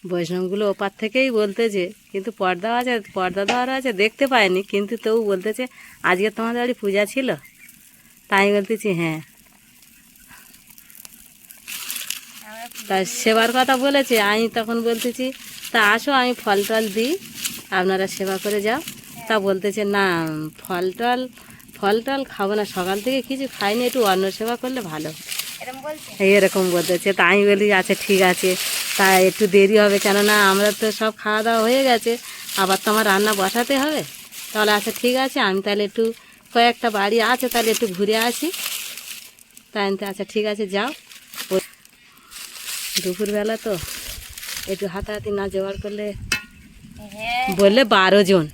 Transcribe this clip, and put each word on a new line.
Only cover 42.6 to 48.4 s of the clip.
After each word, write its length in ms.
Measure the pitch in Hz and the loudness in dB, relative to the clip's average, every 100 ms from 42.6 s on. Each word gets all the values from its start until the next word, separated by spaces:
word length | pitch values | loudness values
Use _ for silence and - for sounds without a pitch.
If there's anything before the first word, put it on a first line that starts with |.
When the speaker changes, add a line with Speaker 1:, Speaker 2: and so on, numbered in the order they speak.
| - - - 196 | -12 -10 -6 -4
Speaker 1:
দুপুরবেলা 520 | 180 180 208 208 208 226 226 | -4 -4 -2 -2 -2 -4 -4
তো 80 | 185 - - - - - - - - - | -6 -6 -12 -12 -14 -16 -16 -12 -12 -8
একটু 140 | 196 196 | -6 -6
হাতাহাতি 360 | 185 202 208 208 202 | -8 -8 -8 -6 -4
না 60 | 196 | -4
জোগাড় 240 | 190 196 196 | -4 -4 -6
করলে, 220 | 208 208 208 196 - - - - - - - - 208 | -8 -8 -8 -8 -8 -8 -8 -20 -20 -20 -20 -20 -18
Speaker 2:
হ্যাঁ। 360 | - 233 240 254 180 | -10 -6 -2 -2 4
Speaker 1:
বললে 200 | 196 220 240 214 | 6 6 4 4
বারো 260 | 185 196 190 | 6 6 6
জন। 140 | 190 | 4